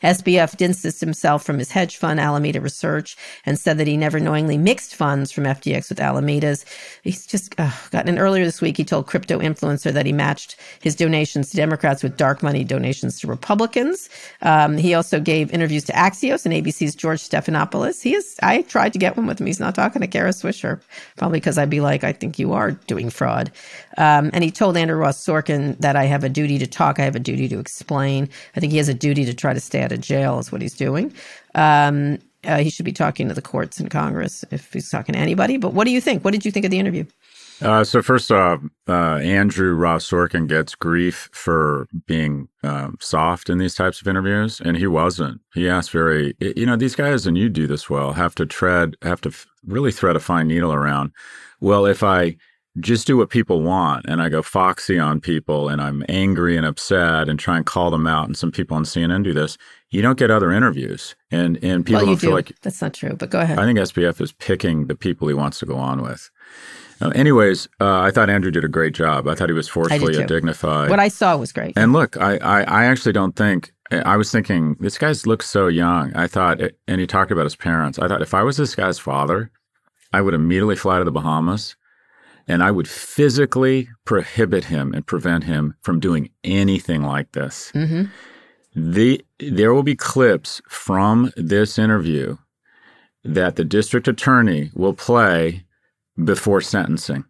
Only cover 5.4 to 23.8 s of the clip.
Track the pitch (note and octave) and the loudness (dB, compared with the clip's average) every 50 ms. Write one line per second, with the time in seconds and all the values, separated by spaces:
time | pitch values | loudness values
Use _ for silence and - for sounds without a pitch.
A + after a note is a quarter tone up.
5.4 | C#3+ C3+ C3+ C3+ - C#3+ C3+ C3 C3+ - F#3+ - C#3 C#3 C3 C3 C#3+ D3 D3 D3 | -2 -2 -2 -2 -2 -4 -4 -4 -4 -6 -6 -4 -2 -2 0 0 0 0 0 0
6.4 | D3+ D3+ C#3+ C#3+ - - - - - - - - _ - F3+ - - - - G3+ | 0 0 -2 -4 -6 -14 -20 -20 -18 -20 -20 -12 _ -8 -8 -8 -8 -6 -6 -6
7.4 | - - - - E3 D3 A#2+ - - - - - - - F3 - - G3 G3 F#3+ | -6 -6 -6 -2 -2 -2 -2 -4 -10 -6 -4 -2 0 0 0 2 2 2 2 2
8.4 | F3+ E3+ F3 - - D#3+ D3+ - D#3+ - - D#3 C3+ - - - F3+ - E3 - | 2 0 0 -2 -2 -2 0 -2 -2 -2 -2 -2 -2 -2 -4 -6 -2 -2 -4 -2
9.4 | - D#3 D#3 - - D#3 C#3+ C#3+ - D#3+ C#3 C#3+ C#3+ C#3 D3 D3 D3 C#3+ D3 - | 0 -2 -4 -2 -2 -2 -2 -2 -2 -2 -2 0 0 0 0 0 0 0 -2 -4
10.4 | - - - _ - - - - - D#3+ D3+ - F3 D#3+ D#3+ D3+ D3+ D3 - D3 | -8 -18 -20 _ -20 -20 -20 -4 -4 -4 0 2 0 2 2 2 0 0 -2 -4
11.4 | C#3 - - F#3+ D3+ D#3 D#3 D3 - D#3 C#3 C#3 - C3+ C#3 - D#3 C3+ C3+ - | -4 -2 0 0 0 0 0 0 0 0 0 0 -2 -6 -2 0 0 0 2 0
12.4 | - D3 C#3+ C#3 C3+ B2+ C3+ C3+ B2 B2 C3+ - - B2+ B2 - - B2 A#2 B2 | -2 -2 -2 -2 -2 -2 -2 -2 -2 -2 -4 -4 -4 -6 -6 -6 -8 -8 -8 -8
13.4 | - - G#3 G#3 A3+ A3+ - A#3 A#3+ C#4+ F4+ F#4+ - - - - - - - - | -2 -2 0 0 0 0 0 -2 0 0 -2 -4 -8 -16 -20 -20 -20 -20 -16 -4
14.4 | - F3 D#3 D#3 D3+ D3 D3+ D3+ D#3 F3+ F3 E3 E3+ - - D3+ D#3 E3 D#3+ D#3 | 0 4 4 6 6 4 2 2 2 2 2 2 2 0 -2 -2 0 0 0 0
15.4 | D3+ D3+ - E3+ E3+ D#3 D3+ D3+ C#3 - - - E3+ F#3+ F#3+ - - C4 C#4 E4 | 0 0 0 -2 0 0 0 -2 -4 -2 0 2 2 2 2 0 -2 -2 -2 0
16.4 | - - E3 D#3 D#3 D3+ D3+ - - D3 C#3+ - - D#3+ D#3+ D#3 - - - D3 | -2 -2 -2 0 -2 -2 -4 -2 -4 -4 -4 -4 -4 -4 -2 -2 -4 -4 -4 -4
17.4 | C#3+ - D#3 D3+ - F#3+ - - - - F4+ - - A#3+ C4+ G#4 G4 - - - | -2 -2 -2 -2 -2 -2 -2 -4 -2 -2 -4 -4 -2 0 0 0 -2 -6 -8 -2
18.4 | - - - B3 F4 - - - - G#3+ A3 F#3+ F#3 F3+ - - A3+ G#3+ - - | 0 2 2 0 -2 -2 0 0 0 2 0 0 0 0 0 0 -4 -4 -4 -4
19.4 | - F#3+ F3 F#3 - - F#3 - - - - C4+ - F#3 - - - F#3 F#3 - | -4 -6 -4 -4 -4 -4 -2 0 -2 0 0 -2 -4 -2 -2 -2 0 0 -2 -2
20.4 | - - - - - A3+ A#3 - _ _ - - - - _ - - F3+ E3 D#3 | -4 -6 -6 -4 -6 -6 -6 -6 _ _ -20 -20 -20 -20 _ -4 -4 -2 -2 0
21.4 | - F3 D#3 E3+ C#3+ C#3+ D3 D3 C#3+ C#3+ C#3+ - - - - - - - D#3 - | 0 0 0 0 0 0 0 0 2 2 0 0 0 -4 -4 -4 -6 -8 -6 -4
22.4 | - B2+ - G3 - - - F#3+ _ - - - - A#2 - - - B2+ A2+ - | -4 -2 0 0 -2 -2 -4 -6 _ -6 -6 -4 -4 -6 -4 -4 -2 -2 0 -2
23.4 | - D3 - - - - - - | -4 -6 -8 -14 -20 -20 -20 -20